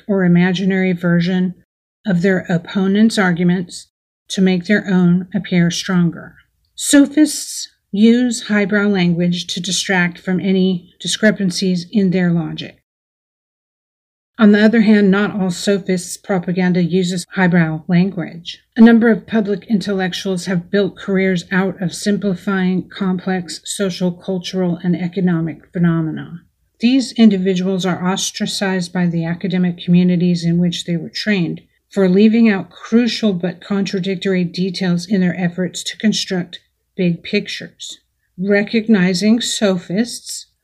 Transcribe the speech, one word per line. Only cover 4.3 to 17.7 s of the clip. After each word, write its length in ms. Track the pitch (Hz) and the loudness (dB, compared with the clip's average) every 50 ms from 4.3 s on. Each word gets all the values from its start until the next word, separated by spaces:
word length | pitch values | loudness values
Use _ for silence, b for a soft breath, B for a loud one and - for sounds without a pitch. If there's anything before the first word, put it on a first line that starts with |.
| - - | -2 0
make 260 | 190 185 185 180 175 | 2 2 2 0 0
their 200 | - 214 202 - | 0 0 0 0
own 420 | 202 190 180 180 175 175 180 185 - - | 0 2 2 4 4 4 2 0 -4 -6
appear 360 | 202 170 - 190 175 170 170 | -6 -4 0 2 2 2 2
stronger. 640 | 170 - - - 190 180 175 165 147 - - - - - _ _ _ _ _ _ _ | 0 -4 -6 -2 0 2 2 0 0 -4 -14 -20 -20 -20 _ _ _ _ _ _ _
Sophists 920 | - - - - 285 285 262 277 302 302 302 - - - - - - - - _ _ _ _ | -10 -4 4 6 6 6 6 4 2 2 2 2 -6 -10 -12 -12 -12 -14 -14 _ _ _ _
use 580 | - 196 214 233 233 240 254 247 226 226 - - | 0 4 4 4 6 4 2 0 -2 -6 -6 -2
highbrow 400 | 214 208 202 190 208 208 202 208 | 0 0 0 0 0 0 2 2
language 580 | 202 190 175 175 170 165 180 175 175 175 175 | 2 2 2 2 2 2 0 0 0 -2 -6
to 140 | - - 196 | -8 -8 -8
distract 580 | 170 196 175 - - - 196 180 175 175 175 - | -6 -6 -6 -6 -2 -2 0 0 0 0 -4 -6
from 200 | - - 185 185 | -6 -4 -4 -2
any 540 | - 196 190 190 185 190 185 175 - - _ _ | 0 0 2 2 2 0 0 -2 -6 -12 _ _
discrepancies 880 | - - - - - 214 208 - 202 185 175 - 202 190 185 175 170 - | -8 -8 -4 2 2 2 2 2 -2 -4 -4 -2 -2 -2 -2 -2 -4 -2
in 200 | - 220 196 190 | 0 0 2 2
their 200 | 170 190 180 175 | 2 2 0 2
logic. 480 | 170 170 156 156 160 156 - - - _ _ _ _ _ _ _ _ _ _ _ _ _ _ _ _ _ _ _ _ _ _ _ _ _ _ _ _ _ _ _ _ - | 0 0 -2 -4 -8 -10 -12 -14 -16 _ _ _ _ _ _ _ _ _ _ _ _ _ _ _ _ _ _ _ _ _ _ _ _ _ _ _ _ _ _ _ _ 4
On 140 | 233 208 208 | 6 6 6
the 100 | 208 214 | 6 4
other 200 | 220 214 233 220 | 4 4 4 4
hand, 280 | 208 220 208 208 196 | 4 4 4 6 4
not 240 | 185 202 208 202 - | 4 2 0 -2 -2
all 160 | 214 185 190 | -4 -4 -4
sophists' 680 | 175 - - 208 202 196 196 - 185 180 180 - - - | -4 -4 -2 -2 -2 -2 0 -2 -4 -4 -4 -8 -14 -16
propaganda 640 | _ - 208 180 175 190 175 185 185 180 180 185 180 | _ -4 -4 -4 -2 -4 -2 -2 0 0 2 0 0
uses 420 | 160 165 190 185 175 190 180 - - | 0 0 0 -2 -2 -4 -6 -8 -8
highbrow 540 | - 196 185 175 165 180 170 160 | -4 0 0 2 2 2 2 0